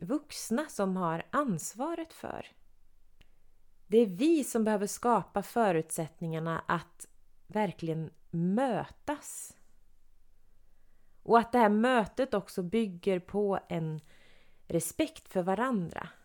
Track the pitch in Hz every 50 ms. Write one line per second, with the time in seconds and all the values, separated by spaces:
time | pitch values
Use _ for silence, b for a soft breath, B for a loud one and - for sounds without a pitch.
0 | 165 180 262 311 - - - - - - 220 277 311 302 - - 196 190 185 185
1 | 180 165 160 165 - - - 277 294 254 180 151 - - - 214 277 330 339 330
2 | 320 - - - - - - - - - _ - - - - - - - - -
3 | - - - - - - - - - - - - - - - - - - 190 233
4 | 240 196 175 180 277 330 339 302 233 - - 226 220 220 214 190 208 196 - -
5 | - 240 233 196 - - - 202 190 - - 240 226 196 170 160 160 - - -
6 | 160 151 - - 175 165 160 160 160 165 165 - - - 175 165 - - - -
7 | - - - - - - - - - - - 214 214 185 - - 165 160 156 160
8 | 160 - - - - - - 170 170 180 196 240 277 262 208 156 143 - - -
9 | - - 302 - - - - - - - - - - - - - - - - -
10 | - - - - - - - - - - - - - - - - - - - -
11 | - - - - - - 214 233 220 226 - 247 226 202 208 214 226 254 254 233
12 | 196 - - - - - - 196 185 - - 202 180 170 208 233 226 196 175 170
13 | - 202 185 180 180 - - 202 208 196 190 - - - 180 170 160 156 156 156
14 | b b b b b b b b b b b b b b - - - - - -
15 | 320 320 - - - - - 190 175 190 190 208 247 262 247 196 170 - - -
16 | - 165 - -